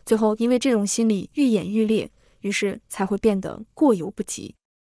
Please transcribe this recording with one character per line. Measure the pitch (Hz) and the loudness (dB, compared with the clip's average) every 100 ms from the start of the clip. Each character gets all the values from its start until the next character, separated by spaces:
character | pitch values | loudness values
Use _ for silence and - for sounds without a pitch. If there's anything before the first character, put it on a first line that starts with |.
最 | - 220 | -2 2
后 | 220 214 | 2 2
因 | 233 | 2
为 | 247 | 2
这 | 269 | 2
种 | 226 202 | 0 0
心 | - 226 | 0 0
理 | 202 - | 0 -4
愈 | - | 0
演 | 269 208 170 | 2 2 0
愈 | 214 214 | -2 2
烈， | 214 - _ _ _ | 0 -2 _ _ _
于 | 196 | -6
是 | 202 202 196 - | -2 -4 -6 -12
才 | - 190 | -6 -2
会 | 196 | 2
变 | 226 196 | 2 0
得 | - - 220 | -4 -12 -12
过 | - 302 | 2 4
犹 | 196 175 | 4 -2
不 | - | -8
及。 | 196 - - - _ _ | -10 -8 -12 -18 _ _